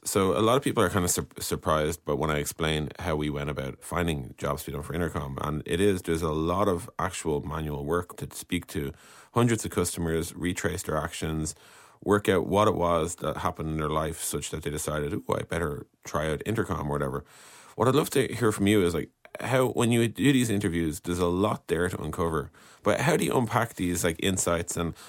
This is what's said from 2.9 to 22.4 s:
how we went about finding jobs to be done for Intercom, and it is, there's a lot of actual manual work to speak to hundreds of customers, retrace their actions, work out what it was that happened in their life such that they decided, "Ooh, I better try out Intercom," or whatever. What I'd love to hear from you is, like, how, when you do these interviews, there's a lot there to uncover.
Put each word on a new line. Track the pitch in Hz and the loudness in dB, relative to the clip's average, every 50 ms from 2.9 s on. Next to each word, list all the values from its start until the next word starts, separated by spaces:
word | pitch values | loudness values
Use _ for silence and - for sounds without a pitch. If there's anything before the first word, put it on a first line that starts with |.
| - - | -6 -6
how | 85 87 78 | -4 -2 -2
we | 76 76 73 | -2 -2 -2
went | 69 71 71 76 | -2 -4 -4 -4
about | 71 65 67 67 - - - | -4 -4 -6 -6 -8 -12 -10
finding | - 80 85 87 82 78 71 64 - - - | -4 -2 0 0 0 0 -2 -4 -8 -8 -6
jobs | - 73 71 71 - | -4 -4 -4 -4 -6
to | 73 | -6
be | 71 | -8
done | 73 73 | -8 -6
for | - 76 | -4 -4
Intercom, | 82 87 80 - 80 73 71 69 67 | -2 -2 -2 -2 -4 -6 -6 -6 -4
and | 73 76 76 76 - | -4 -2 -2 -4 -2
it | - 85 85 | -2 0 2
is, | 98 104 98 87 - | 4 4 2 2 0
there's | 90 82 80 87 | 0 0 0 0
a | 80 | 0
lot | 76 78 80 85 87 95 104 101 | 0 0 0 0 2 2 2 2
of | 92 85 - - - - | 2 0 -2 -6 -6 -4
actual | 82 92 - - - 85 76 71 | -4 -4 -4 -4 -4 -2 -2 -2
manual | - - 76 78 78 76 73 71 71 | -2 -4 -6 -4 -4 -4 -4 -4 -2
work | 71 82 87 87 - - - | -2 -2 -2 -2 -4 -8 -12
to | - - - | -12 -10 -10
speak | - - - 90 87 - - | -12 -8 -4 -4 -4 -4 -4
to | - 78 73 69 67 - - - - - - - - | -6 -6 -4 -6 -6 -10 -16 -20 -20 -20 -18 -2 2
hundreds | 120 120 120 117 107 - | 2 4 4 4 2 -2
of | 90 - | -2 0
customers, | 101 87 82 - - 85 82 80 80 80 - - | 0 0 0 0 -2 -2 0 0 0 -2 -4 -6
retrace | - 80 90 92 - - 85 85 85 - | -4 -4 -4 -2 -2 -2 -2 -2 -4 -4
their | - 78 | -2 -2
actions, | 76 73 78 - - 80 80 78 78 78 76 - - - - - - - - - _ - | -2 -2 -4 -6 -6 -4 -4 -2 -2 -4 -4 -6 -10 -16 -20 -20 -20 -20 -20 -20 _ 0
work | - 101 101 - - | 2 4 4 4 4
out | 95 90 - | 4 4 4
what | - 92 101 107 107 | 4 4 4 4 4
it | 90 | 4
was | 85 87 85 87 82 78 82 - | 4 2 2 2 2 2 0 -2
that | - - 76 - - | -4 -4 -4 -4 -2
happened | - 90 - - 82 78 | -2 -4 -4 -4 -4 -4
in | 78 78 | -2 -2
their | 78 76 | -2 0
life | 76 78 78 80 80 - - | 0 0 0 -2 -4 -6 -6
such | - - 76 73 - | -4 -4 -4 -4 -6
that | - 78 78 | -6 -6 -6
they | 76 | -4
decided, | 73 73 - 76 76 76 73 73 - | -4 -4 -4 -2 -2 -2 -2 -2 -2
"Ooh, | - - - - | -4 -4 -2 -4
I | - - | -4 -4
better | - - 85 85 78 71 71 - - _ _ - | -4 -4 -2 -2 -2 -2 -6 -8 -12 _ _ -10
try | - - 82 78 80 | -4 -2 -2 0 0
out | 76 69 - | -2 -2 -2
Intercom," | - 110 113 92 - 90 80 73 71 | 0 0 0 0 0 -2 -2 -2 -2
or | 71 | -2
whatever. | 71 71 67 65 71 - - - - - - - - - - - | -2 -2 -2 -4 -6 -8 -12 -18 -20 -20 -20 -20 -20 -20 -10 -2
What | - 110 127 | 2 4 4
I'd | 127 | 4
love | 147 160 - | 4 2 2
to | - 139 113 - | 2 0 0 0
hear | - 110 120 107 104 | 0 0 0 0 2
from | - 101 101 | 2 4 4
you | 107 104 90 | 6 6 6
is, | 85 85 | 4 2
like, | 78 - - _ _ - - - - | 0 -4 -6 _ _ -20 -16 -12 -8
how, | - - 127 131 127 120 | -4 0 2 2 2 2
when | - - 120 117 | 2 2 2 4
you | 120 117 117 | 4 4 2
do | 113 104 - 92 139 139 | 2 0 2 4 4 6
these | 127 123 113 | 6 4 2
interviews, | 104 98 - 95 82 85 82 78 76 85 | 2 0 0 0 0 0 0 0 -2 -4
there's | - 87 87 87 | -4 -4 -2 0
a | 90 | 2
lot | 87 87 90 101 107 - - - | 2 2 2 2 2 0 -2 -4
there | - 82 82 87 90 | -2 0 0 0 0
to | - - | -2 -4
uncover. | - 76 78 - 85 82 80 76 | -6 -6 -4 -2 -2 -2 -2 -2